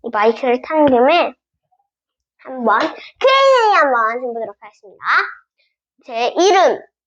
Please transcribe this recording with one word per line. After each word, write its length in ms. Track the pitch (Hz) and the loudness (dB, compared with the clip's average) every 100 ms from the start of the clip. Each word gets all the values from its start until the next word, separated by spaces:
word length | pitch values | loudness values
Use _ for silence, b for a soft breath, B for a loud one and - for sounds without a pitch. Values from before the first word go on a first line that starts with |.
이 40 | 233 | -6
마이크를 500 | 214 214 226 254 247 | -2 0 0 -2 -2
탄 240 | - 311 294 | -2 0 2
김에 480 | 247 254 339 247 - _ _ _ _ _ _ _ _ _ _ | 4 2 2 -2 -8 _ _ _ _ _ _ _ _ _ _
한번 400 | 254 262 226 214 | -16 -6 -2 0
Q 80 | 311 | -2
and 100 | - | -8
A 760 | - _ 539 539 539 523 440 | -20 _ 0 4 4 4 2
한번 480 | 370 294 240 220 240 | 2 2 0 -2 -4
해보도록 340 | 254 233 208 202 | -8 -8 -10 -14
하겠습니다. 440 | 214 _ 202 180 - 311 381 - _ _ _ _ _ _ - | -20 _ -20 -12 -2 -2 -4 -14 _ _ _ _ _ _ -12
제 220 | 233 240 | -4 -4
이름 520 | - 370 381 311 196 - _ | 0 2 4 2 0 -10 _